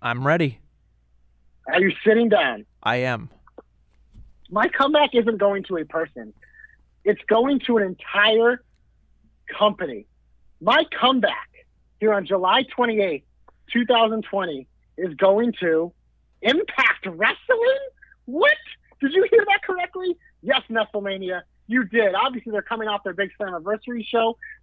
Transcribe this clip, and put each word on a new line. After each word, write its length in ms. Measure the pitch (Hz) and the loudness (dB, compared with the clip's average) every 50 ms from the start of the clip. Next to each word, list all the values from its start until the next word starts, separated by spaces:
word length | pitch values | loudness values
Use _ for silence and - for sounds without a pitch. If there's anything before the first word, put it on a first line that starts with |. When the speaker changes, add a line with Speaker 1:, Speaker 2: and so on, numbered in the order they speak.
Speaker 1:
I'm 260 | - 123 117 123 131 139 | -6 -4 -4 -2 0 0
ready. 320 | 156 175 170 143 113 - - _ _ _ _ _ _ _ _ _ _ _ _ _ _ _ _ _ _ _ _ 131 | 2 2 2 -2 -2 -8 -18 _ _ _ _ _ _ _ _ _ _ _ _ _ _ _ _ _ _ _ _ -2
Speaker 2:
Are 120 | 143 175 | 0 0
you 140 | 190 190 - - - | 2 0 -2 0 2
sitting 220 | 208 214 226 233 226 | 2 4 4 4 4
down? 380 | 208 190 160 135 117 104 104 _ _ _ - | 4 2 2 0 -2 -6 -10 _ _ _ -4
Speaker 1:
I 140 | - 117 123 | -2 -2 0
am. 320 | 127 127 123 113 110 - - _ _ _ _ - - _ _ _ _ _ _ _ _ _ _ - - - - _ - - | 0 -2 -4 -4 -8 -14 -20 _ _ _ _ -20 -20 _ _ _ _ _ _ _ _ _ _ -20 -20 -20 -20 _ -20 -6
Speaker 2:
My 160 | 175 208 233 349 | -2 0 0 0
comeback 480 | - - 269 285 302 294 294 269 - | 2 0 0 2 4 4 2 4 2
isn't 220 | 240 226 226 226 196 | 2 2 2 0 2
going 260 | 202 202 202 196 185 | 2 2 2 0 -4
to 140 | - 190 165 | -6 -6 -6
a 80 | 151 | -6
person. 480 | 147 - 160 165 156 - 127 113 107 - _ - _ _ - - - _ _ _ _ _ _ _ | -4 -4 -6 -6 -6 -8 -16 -18 -18 -18 _ -20 _ _ -20 -20 -20 _ _ _ _ _ _ _
It's 160 | 202 208 202 - - | 0 0 0 0 0
going 320 | 214 220 240 277 285 254 - - | 2 2 4 2 0 0 0 0
to 100 | 240 220 | 2 2
an 60 | 202 | 2
entire 800 | 185 180 - - - - 196 208 220 220 220 226 240 254 247 - _ _ _ _ _ _ _ _ _ _ _ _ _ _ _ _ - - - | 0 -4 -10 -14 -6 0 2 2 4 4 4 4 4 2 0 -6 _ _ _ _ _ _ _ _ _ _ _ _ _ _ _ _ -16 -4 0
company. 480 | 202 208 202 - 185 151 123 104 - _ _ _ _ _ _ _ _ _ _ _ | 0 0 2 0 -6 -8 -8 -10 -14 _ _ _ _ _ _ _ _ _ _ _
My 240 | 160 190 247 302 320 311 - - | 0 2 2 2 2 0 -2 0
comeback 520 | - 254 269 254 214 196 123 - - - _ - _ _ _ _ _ _ _ _ | 2 2 2 4 2 0 -2 -4 -12 -16 _ -20 _ _ _ _ _ _ _ _
here 140 | 214 220 214 | 0 0 0
on 120 | 202 190 | 0 -2
July 380 | - 196 190 180 185 202 254 269 - - | -2 -2 0 0 2 2 2 0 -2 -2
twenty-eighth, 500 | - 247 233 226 214 196 185 156 135 - _ _ _ _ - _ _ _ _ | -2 -2 0 2 0 0 0 -2 -6 -8 _ _ _ _ -20 _ _ _ _
two 140 | - 240 240 | -2 -2 2
thousand 380 | 220 247 233 226 220 220 220 214 | 2 4 4 4 2 0 -4 -6
twenty, 440 | - - 196 190 175 151 135 135 - _ _ _ _ _ - | -4 -4 -4 -4 -4 -6 -8 -12 -14 _ _ _ _ _ -8
is 160 | 180 185 156 | -6 -6 -2
going 380 | 135 190 190 196 208 233 240 214 - | 2 4 4 4 4 2 0 0 0
to 320 | 190 170 160 160 165 175 - _ _ _ _ _ _ _ _ _ | 0 0 2 2 0 -2 -6 _ _ _ _ _ _ _ _ _
Impact 640 | - 202 269 339 440 - - - 262 - - - - | 0 0 0 0 0 -2 -2 0 0 0 0 -2 -6
Wrestling? 720 | 392 - - - - - - - - 508 453 466 494 539 539 554 523 - _ - _ _ _ _ | -10 -6 -2 -2 -2 -2 -4 0 0 0 2 4 2 0 0 -4 -10 -16 _ -20 _ _ _ _
What? 300 | - 247 311 415 571 622 - - - - - _ _ _ _ | -8 -2 2 2 2 2 2 -2 -14 -20 -20 _ _ _ _
Did 120 | 277 269 302 | -4 0 2
you 140 | 381 392 - | 2 2 6
hear 140 | - 453 415 | 4 4 4
that 180 | 403 392 403 - | 4 0 -2 -2
correctly? 520 | - 381 359 349 349 - 370 370 370 349 - _ _ _ _ | -4 -6 -6 -6 -8 -8 -8 -6 -6 -6 -6 _ _ _ _
Yes, 200 | - 190 277 247 - - | -4 -2 -2 -2 -2 -4
Nestlemania, 720 | 226 226 214 - - 208 202 196 196 190 190 180 185 180 - _ _ _ _ - | -4 -4 -4 -2 -4 -8 -6 -6 -8 -8 -8 -8 -8 -8 -10 _ _ _ _ -4
you 160 | 220 262 247 | -2 -2 -2
did. 320 | 180 208 233 220 196 180 | 0 0 2 2 2 2
Obviously, 360 | 190 233 269 254 233 - 233 | 0 0 -2 -2 -6 -10 -6
they're 100 | 214 202 | -6 -6
coming 260 | 190 - 233 226 226 214 | -6 -6 -8 -6 -4 -4
off 160 | 208 202 - | -6 -6 -6
their 100 | 196 175 | -8 -6
big 180 | 175 202 185 - _ | -6 -6 -6 -6 _
Slammiversary 640 | 208 190 180 170 156 190 214 214 - - 240 233 214 | -10 -8 -8 -8 -6 -6 -6 -6 -6 -10 -10 -10 -10
show. 320 | - - 233 226 226 233 - - - - - | -2 -2 0 0 0 -2 -4 -12 -18 -20 -12